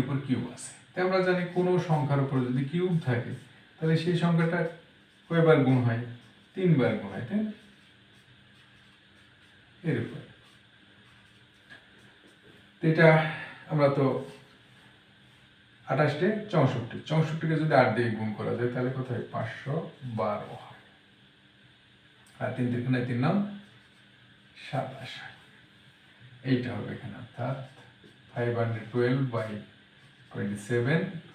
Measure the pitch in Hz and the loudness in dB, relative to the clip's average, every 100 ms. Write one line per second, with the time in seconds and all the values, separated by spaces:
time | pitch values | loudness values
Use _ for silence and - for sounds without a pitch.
0 | 123 135 127 127 - - - - - 180 | 2 -2 -2 -4 -4 -10 -18 -20 -10 -2
1 | 185 190 180 175 175 185 180 175 - 151 | 2 2 2 2 0 0 2 2 2 0
2 | 135 139 131 131 123 131 139 175 180 165 | 2 0 2 0 0 -2 -2 0 0 0
3 | - 110 107 - - - - - 160 160 | 0 -2 -4 -10 -14 -20 -20 -4 0 2
4 | 175 165 170 165 165 170 - - - - | 2 2 2 4 2 0 -2 -6 -20 -20
5 | _ _ - 165 160 147 131 127 117 117 | _ _ -2 4 8 8 6 4 2 0
6 | - - - - - 185 180 139 113 104 | -4 -12 -20 -20 -14 0 4 4 4 0
7 | 98 104 117 208 214 - - - - _ | -4 -10 -4 -2 -2 -6 -18 -20 -20 _
8 | _ - _ - _ - - - - _ | _ -20 _ -20 _ -20 -20 -20 -20 _
9 | _ - - _ - - - - 165 120 | _ -20 -20 _ -20 -20 -20 -6 -2 -2
10 | - - - - - - _ _ - - | -4 -10 -18 -20 -20 -20 _ _ -20 -20
11 | - - - _ _ _ - - - - | -20 -20 -20 _ _ _ -20 -20 -20 -20
12 | - - - - - - - _ 160 160 | -20 -20 -20 -20 -20 -20 -20 _ 2 8
13 | 165 160 160 - - - - 151 143 139 | 8 8 4 -6 -14 -16 -4 2 4 4
14 | 135 123 - - - - - - - - | 2 0 -6 -16 -20 -20 -20 -20 -20 -20
15 | _ _ - - _ _ _ _ - 139 | _ _ -20 -20 _ _ _ _ -4 0
16 | 147 - 190 214 - 170 127 113 - - | 0 2 0 0 0 2 2 0 -6 -10
17 | - 156 156 - 160 151 156 131 120 107 | -2 0 0 -2 -2 0 4 4 4 2
18 | 117 107 107 104 107 120 120 127 123 127 | 0 -2 -4 -4 -4 -2 -2 -2 -2 -4
19 | 123 110 - - 117 - 135 160 - - | -6 -6 -6 -6 -8 -8 -6 -6 -6 -12
20 | 127 110 107 101 - - - - - - | -8 -4 -2 -4 -8 -14 -18 -20 -20 -20
21 | _ _ _ _ _ _ - _ _ _ | _ _ _ _ _ _ -20 _ _ _
22 | _ _ - - 113 117 123 120 131 127 | _ _ -20 -10 -8 -4 -2 -2 -2 -2
23 | 123 120 147 202 202 - - - - _ | -2 0 0 0 -2 -8 -18 -20 -20 _
24 | - _ - _ _ - - 131 131 - | -20 _ -20 _ _ -20 -8 -8 -8 -10
25 | 123 - - - - - - - - - | -14 -14 -16 -20 -20 -20 -20 -20 -20 -20
26 | - - - - 135 123 120 107 - - | -20 -20 -20 -10 -2 0 0 -6 -8 -10
27 | - - - - 123 139 - - - - | -12 -14 -16 -8 -6 -6 -12 -20 -20 -20
28 | - - - 123 120 117 113 110 - 123 | -20 -20 -12 -4 -2 0 -2 -4 -4 0
29 | 123 135 135 117 107 104 - - _ _ | 2 2 0 -4 -6 -8 -14 -20 _ _
30 | - - - - 104 104 - 120 123 165 | -20 -20 -14 -8 -6 -6 -2 0 2 0
31 | 190 - - | -2 -8 -14